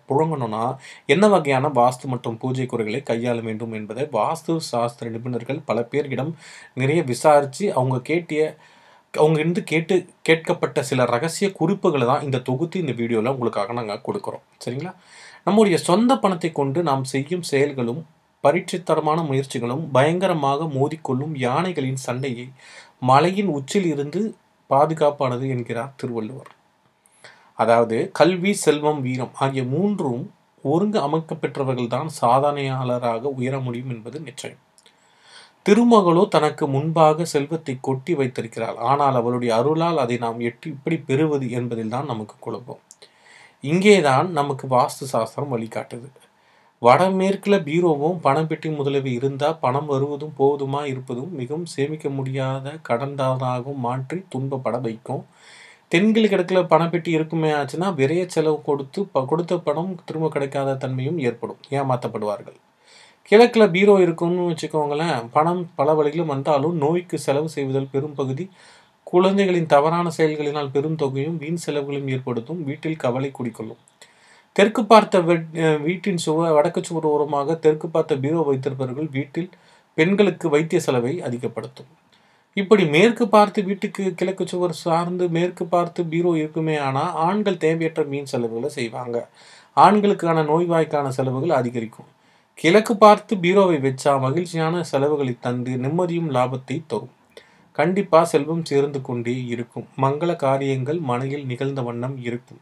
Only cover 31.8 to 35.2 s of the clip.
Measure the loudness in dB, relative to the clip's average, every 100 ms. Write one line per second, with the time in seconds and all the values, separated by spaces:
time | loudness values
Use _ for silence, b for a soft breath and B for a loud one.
31.8 | -2 -4 -6 -2 2 4 2 0 -4 -4
32.8 | -2 -2 -2 -4 -4 -4 -4 -4 -6 -8
33.8 | -8 -10 -12 -14 -14 -14 -16 -16 _ _
34.8 | b b b b